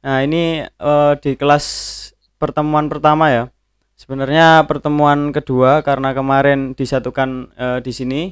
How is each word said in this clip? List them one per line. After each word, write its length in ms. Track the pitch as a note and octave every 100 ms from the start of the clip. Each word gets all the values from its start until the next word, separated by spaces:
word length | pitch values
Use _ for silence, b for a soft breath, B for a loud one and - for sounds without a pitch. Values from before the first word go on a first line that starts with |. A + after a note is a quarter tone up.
Nah, 240 | C#3 C3+ C#3
ini, 400 | E3 E3 D#3+ -
eh, 480 | _ - D3 D3 D3
di 160 | C#3+ C3
kelas 280 | C#3+ D3 - - - - - _ _ _
pertemuan 480 | D3+ - D3+ D3+ D3+
pertama 400 | D3+ D3+ D3+ D#3
ya. 140 | A#2+ B2 _ _ _ _
Sebenarnya 720 | _ - C3+ C3+ D#3 E3 D#3+ D3
pertemuan 640 | D3 D3 D3 D3 C#3+ D3
kedua 560 | D3 - B2+ B2+ D3+ D3
karena 320 | C3+ C3+ C3+
kemarin 560 | C3+ C3+ C#3 C#3 C3
disatukan, 800 | C3 C3 C3 B2+ C3 C3 B2+ B2
eh, 260 | - B2+ B2+ B2
di 80 |
sini. 280 | A#2 B2+ C3+ F#3